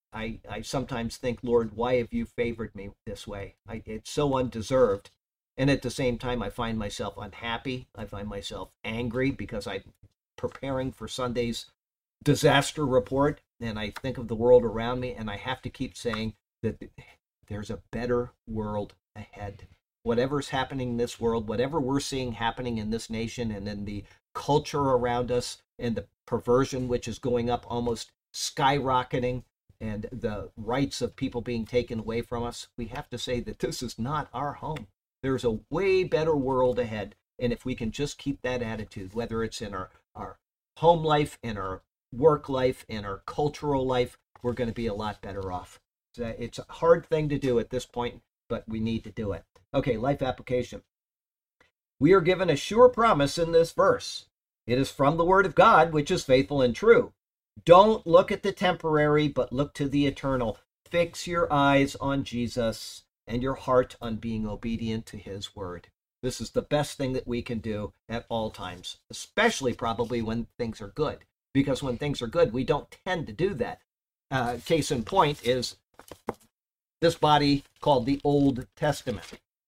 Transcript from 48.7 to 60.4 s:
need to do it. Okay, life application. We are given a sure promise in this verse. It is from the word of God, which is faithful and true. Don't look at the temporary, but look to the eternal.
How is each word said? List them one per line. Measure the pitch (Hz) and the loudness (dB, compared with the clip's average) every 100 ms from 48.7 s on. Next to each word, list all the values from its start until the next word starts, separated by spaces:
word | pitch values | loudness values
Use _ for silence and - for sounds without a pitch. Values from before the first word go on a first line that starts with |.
| 110 | -4
need | 110 113 | -2 -4
to | 110 | -6
do | 98 104 | -8 -6
it. | 85 - _ _ | -6 -10 _ _
Okay, | 139 135 113 | -2 0 0
life | 127 143 | 0 0
application. | 131 123 - 123 120 98 - _ _ _ _ _ _ _ _ _ _ - | -2 -6 -4 -4 -4 -10 -18 _ _ _ _ _ _ _ _ _ _ 2
We | 143 | 6
are | 190 | 8
given | 165 185 185 | 6 2 2
a | 139 | 0
sure | - 208 247 | 2 8 8
promise | 247 233 185 185 170 | 8 4 4 2 0
in | 165 | 2
this | 165 165 | 4 4
verse. | - 185 143 - - - _ _ _ - | 4 4 2 -2 -14 -16 _ _ _ -2
It | 123 | 0
is | 135 | 0
from | - - 165 | 2 2 4
the | 170 | 6
word | 190 190 | 6 6
of | |
God, | 147 208 190 165 | 8 8 8 6
which | 156 147 | 4 0
is | 185 | 0
faithful | - 131 139 143 | 4 4 4 2
and | 123 113 | 2 4
true. | 220 202 - - _ _ _ - - | 6 6 6 -4 _ _ _ -2 8
Don't | 175 214 220 165 | 10 10 4 6
look | 170 185 | 6 6
at | 202 | 0
the | 202 | -4
temporary, | - 185 170 160 151 151 147 151 | 0 0 0 0 2 4 4 2
but | 139 123 | 0 -2
look | 123 143 - | -2 -4 -4
to | 143 | -2
the | 143 143 | 0 0
eternal. | - 139 131 | 0 -4 -2